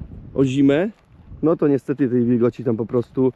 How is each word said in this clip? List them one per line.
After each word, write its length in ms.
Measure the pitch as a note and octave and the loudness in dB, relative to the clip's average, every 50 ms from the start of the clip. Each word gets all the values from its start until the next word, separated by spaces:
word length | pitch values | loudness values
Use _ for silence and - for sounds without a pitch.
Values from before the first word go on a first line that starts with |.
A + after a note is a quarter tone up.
| - - - - - - - | -16 -16 -16 -18 -18 -8 -2
o 100 | - C#3 | -2 0
zimę, 440 | C3 B2+ C#3+ C#3 C#3 C#3 D3+ F#3 A3+ - _ _ _ - - - - - - - | 0 2 2 2 4 4 2 0 -2 -6 _ _ _ -20 -20 -20 -20 -10 -4 -2
no 120 | D#3 E3+ | 0 0
to 120 | - E3+ D3 | 2 2 0
niestety 420 | C#3 B2+ - - C#3+ B2+ C#3+ A#2+ | 0 0 -2 -4 -4 -2 -2 0
tej 140 | A#2+ B2 A#2+ | 0 0 2
wilgoci 400 | A#2 B2 A2+ A#2+ A#2+ - - A#2 | 2 2 2 2 0 -2 -2 -4
tam 140 | B2 A2+ G#2+ | -4 -2 -2
po 80 | A#2 | -4
prostu 480 | G2+ B2 B2 A#2 - - C3+ C3 C3 - | -2 -2 -2 -4 -2 -2 0 0 0 -2